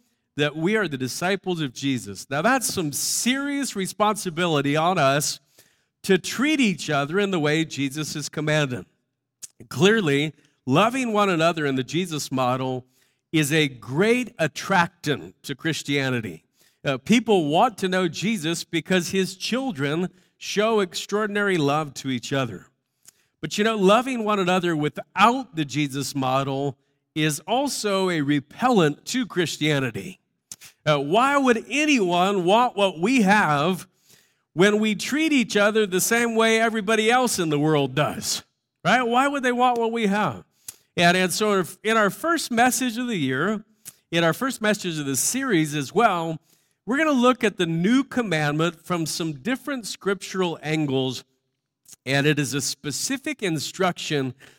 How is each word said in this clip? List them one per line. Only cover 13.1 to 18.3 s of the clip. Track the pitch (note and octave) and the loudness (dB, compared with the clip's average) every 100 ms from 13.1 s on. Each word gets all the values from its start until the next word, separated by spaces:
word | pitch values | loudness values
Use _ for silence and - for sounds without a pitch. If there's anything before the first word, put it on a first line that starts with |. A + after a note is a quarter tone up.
| _ _ | _ _
is | D#3+ C#3+ | 0 2
a | D#3+ D3 | 2 0
great | B2 G#2+ C#3 G#3 B3 B3 - | -4 -6 0 2 2 -2 -4
attractant | D#3 - - F3 E3+ - D3+ A#2+ D#2+ - | -4 -4 0 2 0 -2 -4 -4 -6 -16
to | - | -12
Christianity. | C#3+ D#3+ D3+ - C#3+ C3+ B2 G#2+ D#2+ _ _ _ _ | -8 -6 -6 -2 -2 -2 -2 -6 -12 _ _ _ _
Uh, | D3 C3 | -4 -4
people | - A#3 A3+ G3+ D3 | 2 2 4 2 2
want | D#3+ B3 G3+ | 2 2 0
to | F#3+ | -2
know | F#3 F3+ | -2 -2
Jesus | C#3+ F#3+ | -2 -4